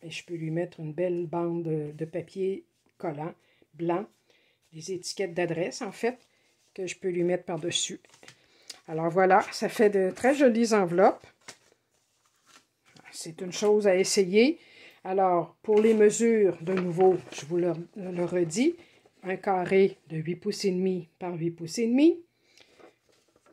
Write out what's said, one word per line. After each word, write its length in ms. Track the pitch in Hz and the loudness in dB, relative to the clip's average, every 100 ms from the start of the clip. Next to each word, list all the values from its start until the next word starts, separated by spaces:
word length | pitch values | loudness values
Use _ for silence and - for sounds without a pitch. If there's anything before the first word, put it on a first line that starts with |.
et 80 | 165 | -16
je 160 | 160 - | -16 -12
peux 80 | |
lui 160 | 170 160 | -10 -6
mettre 300 | 160 175 - | -4 -6 -8
une 140 | 156 | -10
belle 340 | 147 180 175 170 | -4 -2 -2 -6
bande 340 | 175 170 170 | -4 -4 -4
de, 300 | 165 156 147 | -4 -4 -6
de 140 | 151 160 | -10 -10
papier 600 | 175 165 190 190 196 - _ _ _ | -8 -10 -6 -6 -6 -10 _ _ _
collant 380 | 175 147 156 - _ _ _ 151 | -10 -8 -10 -12 _ _ _ -8
blanc, 320 | 170 170 214 _ _ _ _ _ _ | -2 -2 -4 _ _ _ _ _ _
des 200 | 156 160 | -18 -12
étiquettes 420 | 180 - - 190 170 | -10 -10 -6 -6 -2
d'adresse 480 | 170 156 190 - | -2 -2 -4 -6
en 80 | 214 | -10
fait, 260 | - 233 247 _ _ _ _ _ | -4 -4 -4 _ _ _ _ _
que 140 | - 185 | -12 -10
je 80 | - | -8
peux 140 | 190 | -6
lui 140 | 180 | -2
mettre 200 | 175 180 | -2 -2
par-dessus. 560 | - 170 170 - - 185 _ _ - _ _ _ - - - | -4 -8 -6 -4 -6 -8 _ _ -20 _ _ _ -20 -20 -10
Alors 220 | 160 165 | -4 -2
voilà, 360 | 170 190 185 - | 2 4 4 2
ça 180 | - 202 | -4 -6
fait 200 | - 208 | 2 2
de 220 | 196 185 | 2 0
très 220 | - 247 | 0 0
jolies 400 | 285 277 226 233 | 4 4 4 2
enveloppes. 520 | 214 180 175 208 - - _ - - _ _ _ _ _ _ _ _ _ _ _ _ _ _ - | 2 2 4 4 2 -8 _ -20 -20 _ _ _ _ _ _ _ _ _ _ _ _ _ _ -20
C'est 300 | - 175 160 | -16 -16 -12
une 100 | 180 | -10
chose 360 | 165 208 214 208 | -2 2 4 4
à 80 | 185 | 4
essayer. 640 | 190 - 185 202 247 339 _ - - _ | 4 2 4 6 4 2 _ -20 -20 _
Alors, 520 | 180 190 190 175 165 _ | -4 0 2 2 -2 _
pour 200 | - 214 | 2 4
les 120 | 220 | 6
mesures, 640 | 220 208 208 233 226 196 165 | 6 6 6 2 4 4 0
de 120 | 160 | -4
nouveau, 440 | 190 180 170 190 180 - | -4 -2 4 4 4 -2
je 140 | - 143 | -16 -6
vous 120 | 175 | -2
le, 160 | 175 160 175 - | -2 -4 -8 -12
le 300 | 185 180 175 | -10 -4 -2
redis, 500 | 180 170 165 285 339 - _ _ _ | -2 -2 0 0 -2 -10 _ _ _
un 140 | 185 190 | -10 -6
carré 600 | 202 185 170 190 190 190 _ | -2 -2 2 4 4 0 _
de 80 | 160 | -8
huit 180 | 151 170 | -6 -6
pouces 300 | 208 202 202 | -6 -4 -2
et 60 | |
demi 360 | 180 190 185 165 _ | 0 -2 -4 -8 _
par 140 | 180 175 | -10 -6
huit 160 | 165 | -6
pouces 280 | 165 165 - | -6 -10 -4
et 80 | 226 | 0
demi, 320 | 247 311 339 - _ _ _ _ _ - _ _ _ _ _ _ | 4 4 2 -6 _ _ _ _ _ -20 _ _ _ _ _ _